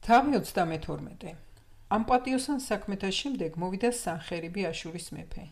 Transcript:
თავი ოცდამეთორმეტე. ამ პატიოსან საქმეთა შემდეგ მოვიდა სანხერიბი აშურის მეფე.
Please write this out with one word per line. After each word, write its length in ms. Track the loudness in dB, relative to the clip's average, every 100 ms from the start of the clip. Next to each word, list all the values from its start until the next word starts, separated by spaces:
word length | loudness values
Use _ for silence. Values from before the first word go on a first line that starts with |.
| 8
თავი 300 | 8 8 4
ოცდამეთორმეტე. 920 | 2 0 0 0 -4 -8 -8 -12 -14 -14 -18 -20 -20 -20 -2
ამ 120 | 0 4
პატიოსან 540 | 4 4 0 0 -2
საქმეთა 460 | 0 -2 -2 -2 0
შემდეგ 460 | -2 -2 -2 -4 -2
მოვიდა 300 | -4 0 0
სანხერიბი 720 | 0 -4 -6 -6 -6 -6 -2 -2
აშურის 360 | -4 -8 -10 -10
მეფე. 320 | -12 -10 -10 -10